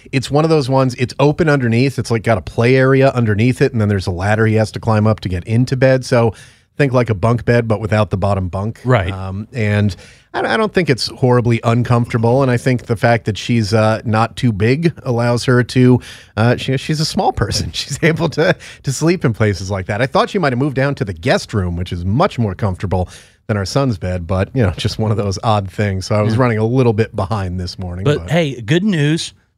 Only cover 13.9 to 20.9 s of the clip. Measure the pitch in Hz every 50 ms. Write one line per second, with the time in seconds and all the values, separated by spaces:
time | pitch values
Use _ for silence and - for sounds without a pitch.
13.9 | 110 101 - 110 107 110 117 - - - 127 123 104 90 107 117 135 160 165 165
14.9 | - - - 135 120 117 120 120 123 120 - 131 123 123 120 - - 131 127 127
15.9 | 123 120 - - - - - - _ 104 113 120 123 - - - 131 131 - -
16.9 | 156 147 160 - - - 202 370 - - 110 - 95 - - 85 - - - -
17.9 | 139 - - 151 165 151 170 160 - 147 160 190 - - - - - - - 139
18.9 | 127 - 151 165 185 170 - 131 104 - 110 104 98 87 98 92 101 95 90 110
19.9 | 104 104 131 135 - 190 240 190 - 196 165 139 123 123 139 151 120 131 135 143